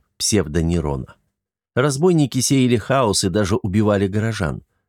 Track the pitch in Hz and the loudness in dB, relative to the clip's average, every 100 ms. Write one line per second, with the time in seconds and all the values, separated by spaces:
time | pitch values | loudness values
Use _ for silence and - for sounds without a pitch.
0 | - _ - 104 76 82 80 87 76 67 | -8 _ -2 0 0 -2 0 -2 -2 -6
1 | - - _ _ _ _ _ 120 143 135 | -10 -18 _ _ _ _ _ -2 -2 0
2 | 185 165 139 131 - 135 123 117 - 135 | 2 2 2 0 0 2 2 0 0 0
3 | 113 92 98 104 92 110 101 101 104 101 | 2 0 0 0 0 -2 0 2 2 2
4 | 98 104 113 104 80 62 - _ | 0 -2 -4 -4 -4 -6 -14 _